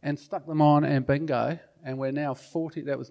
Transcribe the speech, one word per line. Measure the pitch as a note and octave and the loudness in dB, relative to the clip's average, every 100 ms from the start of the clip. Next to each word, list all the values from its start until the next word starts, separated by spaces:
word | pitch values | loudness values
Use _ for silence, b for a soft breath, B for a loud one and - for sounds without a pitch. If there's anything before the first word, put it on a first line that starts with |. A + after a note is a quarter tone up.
and | C#3+ D3 | -4 -6
stuck | - F#3+ D3 | -6 -10 -4
them | D#3 | 4
on, | D3+ D3 | 6 6
and | D3+ C#3+ | 4 0
bingo. | B2 C#3 D#3+ B2+ A#2 E3 - _ | 2 0 0 0 0 -4 -10 _
And | C#3+ C3 | -10 -6
we're | C3+ | -4
now | C#3+ D3 | -4 -4
forty, | B2+ - E3+ E3 D#3 | -6 -8 -8 -6 -8
that | C#3 C3+ | -6 -6
was | B2+ | -8